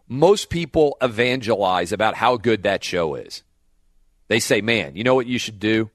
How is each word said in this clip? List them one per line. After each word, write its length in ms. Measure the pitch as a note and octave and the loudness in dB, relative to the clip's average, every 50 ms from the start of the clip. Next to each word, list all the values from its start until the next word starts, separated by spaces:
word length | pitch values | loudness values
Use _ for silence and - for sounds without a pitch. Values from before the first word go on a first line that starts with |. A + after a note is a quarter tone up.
| _ | _
most 420 | _ A#2 C3+ D#3 F#3 G#3 G#3 - - | _ 0 4 4 4 4 4 0 -6
people 480 | - E3+ E3+ - - E3 D3+ C#3+ C3+ - | -6 -6 -6 -2 2 2 2 2 2 0
evangelize 920 | C3 B2 A2 G#2 A#2+ B2 B2 C3 A2+ A2 A2+ G2 G2+ F2+ F#2 F2+ F2+ E2+ | -2 -2 0 0 0 0 0 -2 0 -2 0 2 2 2 2 0 0 -2
about 220 | G#2 F#2+ G#2+ A2 F#2 | -2 0 0 -2 0
how 220 | - A2+ B2 B2+ | 2 0 2 0
good 260 | A2+ F#2 A#2 A2+ G#2 | 2 0 0 0 2
that 220 | - G2 G2 - - | 0 -2 -2 -2 -4
show 320 | - - F2 E2+ D#2 C#2 | -4 -2 -2 -2 -2 -4
is. 260 | A#1+ G#1 G1+ - - - _ _ _ _ _ _ _ _ _ _ _ _ _ _ _ _ _ | -8 -12 -14 -18 -18 -20 _ _ _ _ _ _ _ _ _ _ _ _ _ _ _ _ _
They 100 | G#2+ A2+ | -2 -2
say, 220 | - - B2+ G#2+ | 2 0 0 0
"Man, 340 | G2+ A2+ A#2 G#2+ E2 C#2+ C#2 | 2 0 0 0 -2 -4 -8
you 80 | F2 | -2
know 140 | A#2 B2+ C3 | 0 2 2
what 100 | C3 B2 | 2 0
you 120 | A#2+ B2 A#2 | -2 -4 -6
should 200 | - - A2 G2 | -6 -8 -10 -4
do? 320 | G#2 G#2+ A2 A2 A2 G#2+ | -2 0 0 0 0 -2